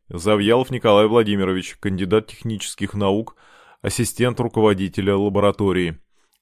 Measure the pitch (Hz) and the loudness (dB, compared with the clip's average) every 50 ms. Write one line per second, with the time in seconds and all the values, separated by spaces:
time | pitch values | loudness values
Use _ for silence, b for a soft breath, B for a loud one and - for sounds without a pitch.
0 | _ - - 87 80 104 107 104 101 104 117 123 127 - 127 120 - 113 104 101 | _ -14 -12 -4 0 0 0 2 2 2 2 2 0 -2 -4 -2 2 4 6 6
1 | 107 107 110 120 113 104 104 101 95 92 92 92 90 - - - - 101 95 87 | 6 4 4 2 2 2 0 0 0 0 -2 -4 -4 -10 -12 -8 -6 -4 -4 -4
2 | 98 90 104 110 107 - - - - 117 110 98 - - - - 101 98 - 101 | -2 0 0 0 -2 -4 -14 -12 -10 -8 -8 -8 -10 -12 -10 -8 -8 -8 -4 -2
3 | 101 95 95 107 117 - - b b b b b b b b b b 107 - - | -2 0 0 -2 -4 -6 -12 b b b b b b b b b b -6 -4 -4
4 | 117 - - - 120 123 117 - 120 117 - 113 107 107 104 92 98 92 - - | -4 -4 -2 -2 -2 -2 -2 -2 -4 -4 0 2 4 4 4 2 -2 -6 -4 -2
5 | 98 98 101 98 101 104 98 101 101 101 98 - 104 98 90 90 90 85 80 - | 0 0 0 0 0 0 0 2 0 0 0 0 0 0 0 0 -2 -4 -6 -10
6 | _ _ _ _ _ _ _ _ | _ _ _ _ _ _ _ _